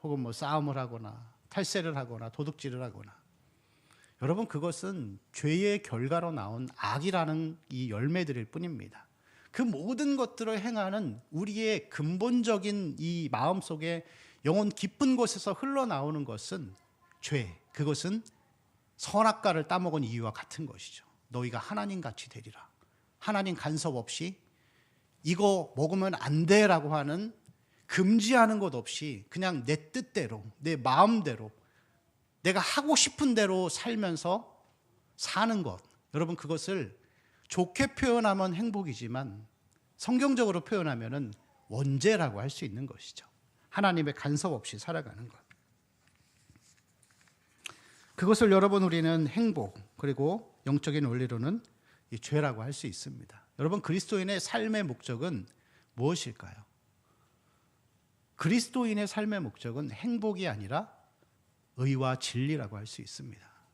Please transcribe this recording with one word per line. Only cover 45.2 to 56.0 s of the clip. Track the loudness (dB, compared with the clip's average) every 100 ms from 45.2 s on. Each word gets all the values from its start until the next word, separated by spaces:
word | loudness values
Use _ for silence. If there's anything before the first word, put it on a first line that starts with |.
| -16
것. | -18 _ -20 _ _ _ _ _ _ _ _ _ -20 _ _ _ _ _ _ _ _ _ _ -20 -20 -20 -20 -18 0
그것을, | 4 6 8
여러분, | 8 8 6
우리는 | 4 4 4 4 2
행복, | 2 2 2 -4 -8 -20 -6
그리고 | -4 0 0 0 -6 _ 0
영적인 | 0 2 0 0
원리로는 | 0 -2 -2 -2 -4 -6 _ _ _ -14
이 | -12
죄라고 | 0 2 2 -2
할 | -8
수 | -8 -8
있습니다. | -10 -12 -14 -18 -20 _ -2
여러분, | 0 0
그리스도인의 | 0 -2 0 -2 0 -2
삶의 | -2 -2 0 -2
목적은 | -2 -6 -6 -4 -4 -6 -8 _ _ _ _
무엇일까요? | -2